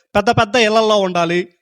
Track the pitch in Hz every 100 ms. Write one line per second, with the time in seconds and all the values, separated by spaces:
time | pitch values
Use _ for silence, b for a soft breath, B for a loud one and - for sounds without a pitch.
0 | b 202 202 233 226 247 214 220 220 214
1 | 190 180 170 170 185 _